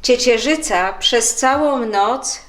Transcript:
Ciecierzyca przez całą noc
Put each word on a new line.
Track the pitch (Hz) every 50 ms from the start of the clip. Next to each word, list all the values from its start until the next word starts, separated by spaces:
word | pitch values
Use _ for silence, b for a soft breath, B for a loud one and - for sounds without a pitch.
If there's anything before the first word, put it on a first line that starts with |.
Ciecierzyca | - - 247 247 - 254 233 220 214 277 311 311 311 - 208 180 185 190
przez | 202 - - - - 233 226 - -
całą | - - 262 269 294 302 294 277 254 233
noc | 220 208 196 202 220 247 262 262 - - - -